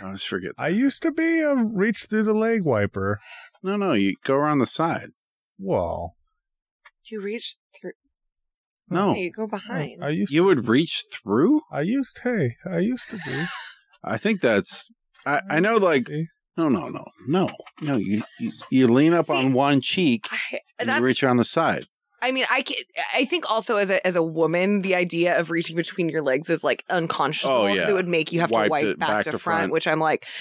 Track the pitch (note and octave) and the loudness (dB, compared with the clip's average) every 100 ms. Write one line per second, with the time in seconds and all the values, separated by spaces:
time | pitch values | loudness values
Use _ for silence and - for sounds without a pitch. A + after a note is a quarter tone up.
0 | F#2+ G2 - G2 F#2 - C#3 G3+ C4+ - | -8 -10 -6 -6 -6 -4 -2 0 0 0
1 | E4 D#4+ E4 E4 D4+ C4+ A3 G#3 G#3+ G#3+ | -2 0 0 0 2 2 0 0 0 -2
2 | - G#3+ G#3+ G#3+ A3+ A3+ D#3+ A2 G2+ G2 | -2 0 2 2 2 0 2 2 2 0
3 | G2 G#2 - - - _ F#3+ G3+ F#3+ A2 | -2 -2 -8 -20 -20 _ -4 -2 2 2
4 | G2 F2+ - C3+ D3+ C#3+ A2+ - E3 C3 | 2 0 0 2 2 2 0 0 -2 -2
5 | G2+ - _ _ _ - F#3+ B2 E2+ - | -8 -20 _ _ _ -10 -2 0 0 -4
6 | E2+ - _ _ _ _ _ _ - _ | -8 -12 _ _ _ _ _ _ -20 _
7 | - A3 G3 A3+ - - _ - - - | -14 -10 -8 -6 -8 -10 _ -16 -16 -16
8 | _ _ _ _ _ _ _ _ - E3 | _ _ _ _ _ _ _ _ -4 0
9 | G3+ D3 F3+ G#3+ A3 G#3 G3+ G3 C#3+ - | 0 0 -4 -6 -6 -8 -6 -6 -6 -6
10 | C#3 E3 G3+ D3 F#3+ D3+ G#2+ B2 E3 - | -4 -2 0 4 4 4 4 2 2 -4
11 | - - G2+ G#2+ F#3 D4+ - C#3+ E3 C4+ | -8 -10 0 2 4 2 0 -4 -2 -2
12 | B3+ - A#3+ A3+ B2+ - F#3 E3+ G3+ B3 | -4 -6 -4 -2 -2 -4 -6 -2 0 -2
13 | - G#3+ C#3 C3+ E3+ - - - _ _ | -6 -10 -8 -6 -6 -8 -16 -20 _ _
14 | - A2 G#3 G3+ B2 G2+ - - - _ | -8 -2 -2 2 2 2 0 -6 -10 _
15 | _ _ C3+ C#3+ G3 D3+ G3+ A#3 F#3 C#3+ | _ _ -2 -2 0 0 4 4 4 2
16 | A#2+ D3+ E3 _ _ - D#3+ A2+ B2 - | 0 -6 -6 _ _ -2 0 0 -2 -10
17 | - _ A#2+ F3 F3 - - - D3+ C3 | -14 _ -2 0 0 -4 -18 -10 -4 -2
18 | F#2+ G#2 - - A#2 - - C3 B2+ B2 | 0 -2 -4 -8 -8 -8 0 4 6 6
19 | D#3 E3+ D3+ C#3+ C3 B2+ C#3 C#3 - - | 4 4 2 0 2 2 4 2 2 2
20 | E3 A#2 - - - - - - B3 C#4 | 2 2 -2 -8 -6 -10 -10 -8 -2 0
21 | C3 B2+ C3+ B2 A2+ E3 D3+ D#2+ - _ | 2 2 4 4 2 2 0 -2 -6 _
22 | _ - B3 C4 A3+ B3+ B3+ C#4 - - | _ -6 -4 -2 0 -2 -4 -8 -10 -8
23 | E3 A3+ C4+ F4 - A3 A3 G#3+ G3 F#3+ | -2 0 0 -2 -2 -2 0 0 2 0
24 | F#3 F3 E3 D#3+ D#3+ E3+ F#3 G#3 F#3 F3+ | 0 0 0 0 2 2 2 2 2 0
25 | F3+ E3+ F3 E3 D#3+ E3+ E3 E3 D#3+ - | 0 0 2 2 0 -2 -4 -4 -4 -2
26 | E3 D#3 C#3+ C3 D#3 D#3+ D3 A#2+ - F3+ | -2 0 0 0 0 0 0 -2 -2 -2
27 | E3 - D3 D#3 - B2+ G#2 F#2+ A#2 - | -2 0 0 0 0 2 2 2 2 0
28 | F3 E3 D#3 E3 E3 A2+ G#2+ D3+ G#2+ - | 0 0 0 0 2 2 2 2 0 0
29 | E3 G#2 E3 A#2 F3 E3 - D#3+ E3+ D#3 | 0 0 -2 -4 -2 0 0 0 0 0
30 | D#3 C#3+ - - | 2 -2 -4 -12